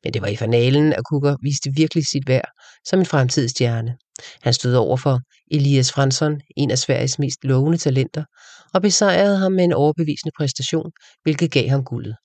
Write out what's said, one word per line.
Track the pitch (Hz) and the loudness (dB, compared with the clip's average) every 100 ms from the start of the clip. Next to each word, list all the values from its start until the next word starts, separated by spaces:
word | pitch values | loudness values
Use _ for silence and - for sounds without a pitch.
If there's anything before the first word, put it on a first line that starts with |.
Men | - | -6
det | 113 | -6
var | 98 | -6
i | 107 | -4
finalen, | 113 120 123 139 151 | 0 2 2 4 2
at | - 127 | 0 -4
Kuka | 147 143 143 | -2 0 -2
viste | 139 143 139 139 | -4 -4 -4 0
virkelig | 156 170 143 | 0 0 -2
sit | 143 135 | -4 0
værd | 127 - _ - _ - | -2 -2 _ -20 _ -2
som | 190 | 0
en | 180 | 2
fremtidsstjerne. | 151 127 151 120 - 120 117 113 123 _ - - - | 2 2 0 -2 0 -2 -2 -6 -10 _ -20 -20 -6
Han | 120 | -2
stod | 117 127 | 0 2
over | 123 107 131 | 2 2 0
for | 143 127 - _ _ | 0 0 -4 _ _
Elias | 151 143 139 131 | 0 4 4 2
Fransson, | - 135 135 151 147 - - | 2 0 2 -2 -2 -8 -4
en | 143 | -2
af | 127 | 0
Sveriges | - 127 131 - | 0 -2 -2 -2
mest | 139 - | -4 -4
lovende | 135 131 143 165 | 0 2 2 0
talenter, | 151 131 127 - 147 _ - - _ | 0 0 -2 -6 -10 _ -20 -20 _
og | 190 | -2
besejrede | 202 190 202 175 202 196 | 0 2 2 4 4 2
ham | 190 | 2
med | 185 | 2
en | 175 | 2
overbevisende | 170 147 156 156 147 156 - | 2 0 0 -4 -4 -8 -4
præstation, | 143 - 127 160 160 - - _ | -6 -4 -4 -4 -6 -16 -20 _
hvilket | - 147 165 | -4 0 0
gav | 135 120 | 0 0
ham | 139 | -2
guldet. | 131 117 107 113 | -2 -8 -8 -12